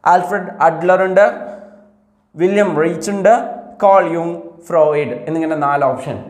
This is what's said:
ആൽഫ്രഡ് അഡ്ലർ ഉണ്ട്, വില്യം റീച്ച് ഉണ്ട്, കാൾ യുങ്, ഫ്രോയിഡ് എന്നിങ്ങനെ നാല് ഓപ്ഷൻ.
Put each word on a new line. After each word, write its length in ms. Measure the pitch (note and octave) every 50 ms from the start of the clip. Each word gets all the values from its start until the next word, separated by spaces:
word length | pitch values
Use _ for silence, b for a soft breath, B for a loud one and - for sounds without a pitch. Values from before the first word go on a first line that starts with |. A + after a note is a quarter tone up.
| - D#3+
ആൽഫ്രഡ് 380 | F3+ F#3 F3+ - G3+ G3 F3+ - - - C#3+
അഡ്ലർ 340 | E3 E3 D#3 E3+ F3+ F#3 F3+ F#3+
ഉണ്ട്, 220 | F#3+ F#3 F#3+ G#3 - - - - - - - - - - - _ _ _ _ _ _ _ _ _ _ _ D3
വില്യം 300 | E3+ F#3+ G3+ G3+ G#3 F#3 D#3 D3
റീച്ച് 300 | D#3 E3 E3+ E3 - G3+
ഉണ്ട്, 180 | G3+ G3 F3+ - E4+ - - - - - - - - -
കാൾ 200 | - G3 G3 G3 F3+ E3 E3
യുങ്, 200 | E3+ E3 E3+ F3 E3+ - - - - -
ഫ്രോയിഡ് 480 | - E3+ E3 D3+ D3+ D3+ D3+ D3 B2 - - -
എന്നിങ്ങനെ 300 | - D#3+ E3 D#3+ D#3+ D#3+ D3+
നാല് 220 | C#3+ C#3 C#3+ C#3+ C#3+ C3
ഓപ്ഷൻ. 260 | C3 B2+ - D3 A#2+ G2 - -